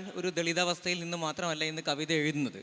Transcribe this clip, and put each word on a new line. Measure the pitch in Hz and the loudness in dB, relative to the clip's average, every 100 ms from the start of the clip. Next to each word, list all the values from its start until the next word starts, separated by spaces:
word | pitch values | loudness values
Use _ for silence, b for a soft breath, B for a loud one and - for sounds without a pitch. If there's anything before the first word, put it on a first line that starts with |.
| 190 185 | -2 -4
ഒരു | 180 165 | -2 0
ദളിതാവസ്ഥയിൽ | 170 165 175 170 180 175 | 2 4 2 2 -2 -2
നിന്ന് | 170 170 156 | -2 -2 -2
മാത്രമല്ല | 160 175 156 156 | -2 -2 0 -2
ഇന്ന് | 160 156 | -2 0
കവിത | 143 156 160 | 0 2 4
എഴുതുന്നത്. | 151 147 123 95 | 4 2 0 -4